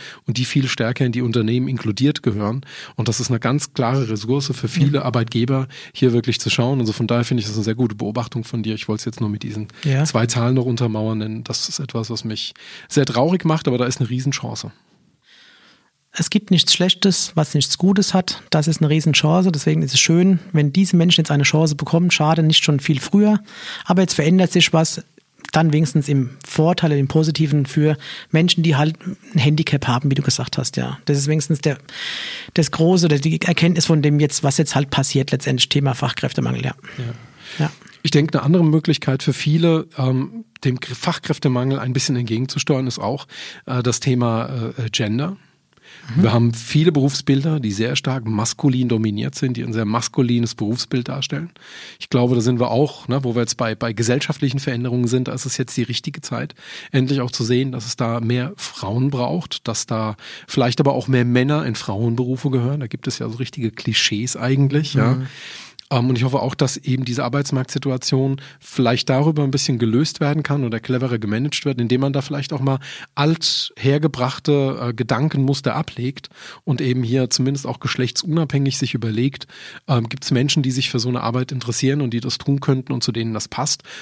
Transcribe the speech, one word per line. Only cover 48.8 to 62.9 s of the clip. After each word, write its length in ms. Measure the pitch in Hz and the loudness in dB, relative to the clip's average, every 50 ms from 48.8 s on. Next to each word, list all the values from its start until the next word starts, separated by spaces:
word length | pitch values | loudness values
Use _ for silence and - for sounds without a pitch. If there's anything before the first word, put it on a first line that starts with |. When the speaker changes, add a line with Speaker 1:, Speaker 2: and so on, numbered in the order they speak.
| 127 120 | 2 2
Speaker 1:
dominiert 460 | 117 110 110 107 101 104 120 135 - | 2 2 0 0 -2 -2 -4 -6 -6
sind, 200 | - 143 127 123 | -4 -4 -4 -4
die 80 | 120 123 | -4 -4
ein 80 | 120 | -4
sehr 140 | 107 113 110 | -2 -2 0
maskulines 720 | 104 110 120 - - - - 127 120 120 120 117 113 - | 0 0 -2 -2 -2 0 0 2 2 2 2 0 0 -2
Berufsbild 520 | - 110 104 120 123 - - - 123 120 | -4 -2 -2 -2 -2 -4 -4 -4 -4 -4
darstellen. 440 | - 131 139 131 - 143 139 165 175 _ - - - - - - - - - | -4 -6 -6 -6 -6 -6 -6 -8 -10 _ -18 -20 -20 -20 -20 -20 -20 -18 -18
Ich 100 | - - | -6 0
glaube, 260 | - 123 123 123 123 | 2 2 4 4 2
da 60 | 120 | 2
sind 180 | 110 123 127 117 | 2 2 2 2
wir 120 | 123 117 | 2 2
auch, 360 | 110 127 151 143 - - - | 2 2 0 0 -2 -6 -6
ne, 160 | - 123 139 131 | -4 -2 -2 -2
wo 120 | 123 113 | -2 0
wir 60 | 123 | 0
jetzt 140 | 117 - - | 0 -2 -2
bei, 200 | - 123 110 110 | -4 -4 -4 -4
bei 180 | - 120 117 107 | -4 -4 -6 -2
gesellschaftlichen 640 | 107 113 117 123 147 - - 151 - 143 135 131 135 | -2 0 0 0 0 0 -4 -4 -2 -2 -2 -2 -2
Veränderungen 480 | - 139 123 117 123 123 123 123 123 | -4 -4 -4 -4 -4 -2 -2 0 0
sind, 200 | 113 123 127 127 | 2 0 0 0
da 60 | 127 127 | -2 -6
ist 120 | 131 - | -6 -6
es 120 | 131 - | -6 -4
jetzt 200 | - 127 - - | -4 -6 -4 -2
die 60 | 131 117 | -4 -4
richtige 380 | - 117 - - 156 143 156 | -2 -4 -6 -6 -8 -10 -10
Zeit, 340 | - - 123 117 135 151 - - - - - - - - | -10 -8 -8 -6 -8 -8 -12 -16 -20 -18 -18 -18 -8 -2
endlich 300 | - 135 131 127 143 131 | 0 0 2 2 0 0
auch 100 | 123 123 | -2 -2
zu 120 | - - 117 | -4 -2 0
sehen, 280 | 110 123 123 135 135 | 2 2 2 0 -2
dass 140 | 127 120 110 | -4 -8 -8
es 100 | 117 - | -8 -4
da 240 | - 123 117 117 120 | -4 -2 -2 -2 -2
mehr 340 | 117 113 123 123 123 175 202 | -2 0 0 -2 -2 -4 -8
Frauen 540 | - - - - - - 95 104 123 131 143 | -10 -12 -12 -10 -8 -6 -4 -2 0 0 0
braucht, 560 | 139 123 123 123 160 180 - - - - - | 0 -2 -2 -2 -2 -4 -6 -6 -10 -10 -6
dass 180 | 117 107 - - | -6 -6 -6 -4
da 320 | - 117 110 110 107 104 - - - - - - | -4 -4 -2 -2 -4 -6 -8 -12 -18 -18 -18 -12
vielleicht 320 | - - 123 127 120 120 - | -6 0 0 2 2 2 2
aber 140 | 143 139 131 | 2 2 2
auch 140 | 127 - | 0 0
mehr 180 | 135 131 123 120 | 0 2 2 4
Männer 400 | 123 120 127 127 143 151 156 - | 4 4 4 4 2 0 0 0
in 100 | 120 110 | -2 -4
Frauenberufe 720 | - - - 98 101 117 117 117 123 123 123 131 127 - 139 | -4 -4 -6 -2 -2 0 0 0 0 -2 -2 -2 -2 -2 0
gehören. 300 | 131 127 120 127 143 151 | 0 0 0 0 -2 -4
Da 80 | 131 | -6
gibt 200 | 107 | -6